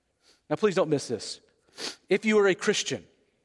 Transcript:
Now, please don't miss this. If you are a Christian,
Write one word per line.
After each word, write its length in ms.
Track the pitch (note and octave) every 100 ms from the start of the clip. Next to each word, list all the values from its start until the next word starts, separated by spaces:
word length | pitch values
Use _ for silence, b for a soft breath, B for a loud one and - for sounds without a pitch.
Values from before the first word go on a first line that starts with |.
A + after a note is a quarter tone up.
| _ _ b b -
Now, 80 | D3+
please 180 | G#3+
don't 140 | F3 D#3+
miss 180 | D3 -
this. 340 | A2 - - _ _ _ B B B -
If 160 | G3
you 140 | G#3+ G#3+
are 100 | G3
a 60 |
Christian, 500 | F#3 - G3 - A#2+ - _ _ _